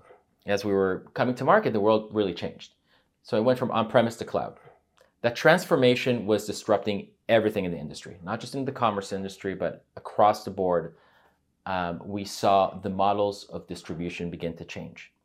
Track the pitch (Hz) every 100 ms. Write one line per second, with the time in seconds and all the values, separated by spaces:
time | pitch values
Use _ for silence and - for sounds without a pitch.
0 | - - _ _ - 101 104 98 95 92
1 | - - 123 123 135 202 165 113 101 110
2 | 107 107 98 85 95 - - _ _ _
3 | _ _ - 113 117 127 123 110 110 127
4 | 113 - - 95 62 - - _ _ _
5 | _ _ 117 - 160 175 - 165 127 123
6 | - 120 95 104 - - - 104 - 101
7 | - _ - 113 107 107 90 82 73 71
8 | 76 92 85 113 - 139 135 127 117 101
9 | 98 98 95 - 98 92 85 - _ -
10 | - - 107 104 - 92 92 87 82 -
11 | _ _ _ _ _ _ - 92 87 85
12 | 95 101 101 - 107 98 92 92 101 95
13 | 98 101 101 101 - 87 - 85 - 82
14 | 87 - 87 82 85 82 82 - 82 -
15 | - _